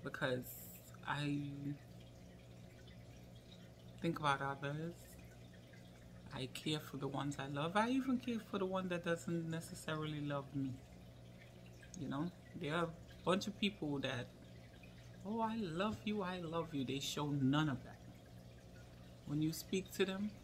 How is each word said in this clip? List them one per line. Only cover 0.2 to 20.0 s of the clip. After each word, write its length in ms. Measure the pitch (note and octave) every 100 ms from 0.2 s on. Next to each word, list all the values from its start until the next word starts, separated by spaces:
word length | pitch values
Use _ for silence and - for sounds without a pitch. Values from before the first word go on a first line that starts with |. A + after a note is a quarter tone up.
| C#3+ B2+ B2 - - - - - -
I 360 | C#3+ D3 D3 C#3+ C#3+ C#3+ D3 - - - - - - - - - - - - - - - - - - - - - -
think 180 | E3+ D#3+
about 220 | D3+ C#3
others. 520 | C#3 C#3 C#3+ D3 E3 F3 - - - - - - - - - - - - -
I 140 | C#3 B2+
care 260 | - - D3+
for 180 | - C#3
the 100 | C3+
ones 280 | C#3 C#3 C#3+
I 100 | C#3
love. 280 | C#3+ D#3+ G3+
I 140 | A3+
even 280 | C4+ B3+ B3
care 220 | - A3+
for 180 | - G3+
the 80 | F#3+
one 220 | F#3+ F#3
that 160 | F3
doesn't 460 | E3+ E3+ - E3+ E3
necessarily 720 | E3 E3 - - D#3 D3+ D3+
love 240 | D3 C#3+ C3+ C#3
me. 160 | C3+ B2 - - - - - - - - - - - -
You 80 | C3+
know, 240 | C#3 E3+ - - -
there 140 | D3+
are 120 | D#3+ E3
a 40 | - - - -
bunch 220 | F#3+ G3
of 120 | -
people 400 | G3+ G3+ D3+ C#3
that, 280 | C3 C3 B2 - - - - - - - - - F#3
"Oh, 160 | A3+
I 160 | A3 A3+
love 400 | G3 D#3+ G#3 G#3 -
you, 180 | G#3
I 160 | F3+ F#3
love 340 | E3 E3 E3
you." 100 | D3 B2
They 140 | C3+
show 280 | C#3 - D3
none 420 | C#3+ C3 D3 D#3
of 140 | B2+
that. 160 | - - - - - - - - - - - - - - -
When 140 | D3
you 100 | D#3
speak 400 | D#3+ - F#3+ F#3
to 140 | -